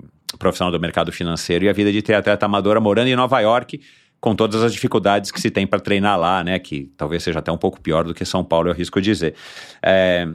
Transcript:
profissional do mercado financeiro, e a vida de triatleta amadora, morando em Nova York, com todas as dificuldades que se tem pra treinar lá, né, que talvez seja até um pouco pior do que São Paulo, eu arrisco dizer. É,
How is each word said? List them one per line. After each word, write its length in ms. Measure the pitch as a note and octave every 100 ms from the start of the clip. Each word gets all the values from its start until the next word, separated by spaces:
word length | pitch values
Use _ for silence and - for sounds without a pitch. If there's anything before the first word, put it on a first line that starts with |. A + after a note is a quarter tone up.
| - _ - -
profissional 340 | F#2 - F2+
do 80 | E2+
mercado 320 | E2 E2+ E2+
financeiro, 540 | - E2+ E2 - F2 G2
e 20 |
a 40 |
vida 180 | G2+ G#2
de 80 | G#2
triatleta 460 | G#2 G#2+ G2 G2+ G#2
amadora, 340 | G2+ G2 G#2+
morando 280 | G#2+ G2+ B2+
em 80 | B2+
Nova 220 | B2+ C3
York, 380 | G#2+ A#2+ B2 D3 - _ _ _
com 160 | A#2
todas 280 | G2+ A2+ A2
as 100 | A#2
dificuldades 580 | - B2 A2+ G2 G2+ G2
que 80 | -
se 120 | A2+
tem 160 | G2 F#2+
pra 140 | G2+
treinar 380 | G2+ G2+ G2+ F#2+
lá, 240 | E2 F#2+
né, 160 | E2+ F#2
que 320 | - D2 C#2 -
talvez 260 | D2+ E2+
seja 180 | F2 D#2+
até 120 | D#2+
um 60 | E2
pouco 200 | F#2+ -
pior 260 | - D#2+
do 100 | E2
que 100 | E2
São 180 | F2+ F#2
Paulo, 260 | F2 E2 E2+
eu 40 |
arrisco 300 | E2 F2 G2+
dizer. 320 | G2+ F#2+ D#2+ - - - - -
É, 440 | - F#2+ F#2 F2 E2+